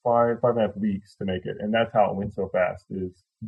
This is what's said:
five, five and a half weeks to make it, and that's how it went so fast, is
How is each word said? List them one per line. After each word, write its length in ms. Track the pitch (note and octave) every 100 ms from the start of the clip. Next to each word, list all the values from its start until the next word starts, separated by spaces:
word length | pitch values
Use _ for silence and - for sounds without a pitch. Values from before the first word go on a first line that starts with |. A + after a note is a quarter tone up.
five, 340 | B2 A#2 A#2+ A#2
five 120 | B2
and 80 | A#2
a 40 | G#2
half 100 | G2
weeks 400 | G#2 G2 - -
to 80 |
make 220 | G2 F#2 -
it, 100 | -
and 120 | G#2+
that's 220 | A2+ A#2
how 160 | A2 G2
it 60 | G2
went 180 | G#2
so 160 | - F#2+
fast, 340 | F#2 F2+ F2+ -
is 340 | F#2+ F#2 - _ -